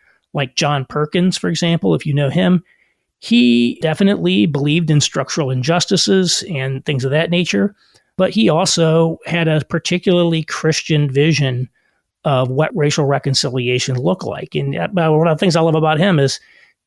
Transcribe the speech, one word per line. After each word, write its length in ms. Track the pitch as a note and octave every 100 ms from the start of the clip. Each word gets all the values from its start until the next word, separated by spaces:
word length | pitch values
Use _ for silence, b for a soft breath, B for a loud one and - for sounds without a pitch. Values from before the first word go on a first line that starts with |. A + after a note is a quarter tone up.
| b b b
like 240 | C#3+ C3+ -
John 300 | D3 C#3+ C3
Perkins, 500 | D3 D3 F3+ F3+ -
for 140 | F3
example, 440 | E3 E3+ E3+ F#3+
if 120 | D#3+ D3+
you 80 |
know 160 | C#3+ C#3
him, 340 | F3 F3+ F3+ - _ _ _ _ _
he 600 | - A#3 B2 A#2+ A#2+ -
definitely 640 | - D#3 G3 G3+ E3+ F#3+
believed 460 | F#3+ C#3 D3 D#3+ D#3
in 100 | D3
structural 500 | - D#3 C3 - C3
injustices 920 | B2+ B2+ F3 - G3 - F#3+ F3 - -
and 340 | D3 C3+ C3
things 180 | - C#3
of 80 | C3
that 180 | D3 E3+
nature, 440 | F3 E3+ G3+ G3+ - b b b b
but 120 | F#3
he 200 | F#3 G#3
also 680 | D#3 F#3 - D#3+ E3 E3 -
had 240 | - E3+ D#3+
a 160 | D3+
particularly 800 | - E3 - F3+ G3+ F3 E3+ D#3+
Christian 680 | D#3 - D#3+ D#3 - D3+ C#3+
vision 560 | C3 D#3 D3 C3+ B2 B2 _ _ _ _ _
of 260 | D#3 C3 B2+
what 260 | C3 - G3+
racial 300 | D3 - C#3
reconciliation 880 | C#3 C#3+ C3 C#3+ B2+ B2 B2+ - B2
looked 280 | D#3 F#3
like. 300 | A2+ - -
And, 220 | D3 C#3 C#3+
uh, 120 | E3+
one 360 | F3+ D#3+ D#3 E3
of 100 | D#3
the 40 |
things 160 | G3 D#3+
I 60 |
love 120 | E3
about 240 | D#3+ D#3 D#3
him 200 | G3 D#3
is 200 | C#3 - b b b b